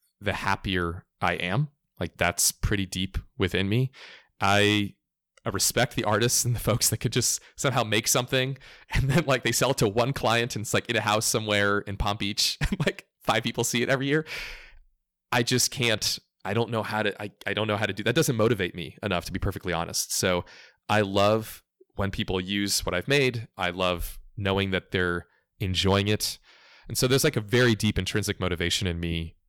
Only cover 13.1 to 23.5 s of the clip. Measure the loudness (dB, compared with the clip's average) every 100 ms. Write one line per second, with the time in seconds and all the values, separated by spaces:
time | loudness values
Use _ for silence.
13.1 | _ 0 0 0 -2 0 0 2 2 2
14.1 | 0 0 -8 -12 -14 -18 -20 _ _ _
15.1 | _ -4 -2 2 0 0 0 0 0 -2
16.1 | -6 _ _ -4 -2 -2 -2 -2 -2 -2
17.1 | -2 -8 -8 -6 -2 -2 0 -2 -2 -2
18.1 | 0 2 2 2 2 -2 -6 -12 -8 -4
19.1 | -2 -4 -6 -4 -4 -4 -4 -4 -6 -4
20.1 | 0 2 2 -2 -12 -20 _ 0 2 2
21.1 | 2 4 2 -2 -14 _ _ _ -6 -4
22.1 | -4 -2 -2 -2 -2 0 -2 -2 -4 0
23.1 | 2 2 -2 -8